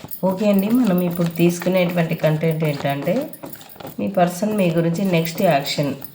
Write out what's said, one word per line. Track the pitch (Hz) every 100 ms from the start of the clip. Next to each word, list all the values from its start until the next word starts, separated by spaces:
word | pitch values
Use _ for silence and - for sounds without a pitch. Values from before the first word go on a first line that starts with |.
| - -
ఓకే | 185 185 214
అండి, | 196 202
మనం | 247 220 180
ఇప్పుడు | 180 175 170
తీసుకునేటువంటి | - 170 175 180 185 175 175 160
కంటెంట్ | 170 160 156 165 156
ఏంటంటే, | 156 143 139 139 147 226 302 - - - - - 247 -
మీ | 202
పర్సన్ | 196 175 - 214 214
మీ | 180
గురించి | 165 165 170
నెక్స్ట్ | 196 170 165 -
యాక్షన్ | 185 143 - - 143 - -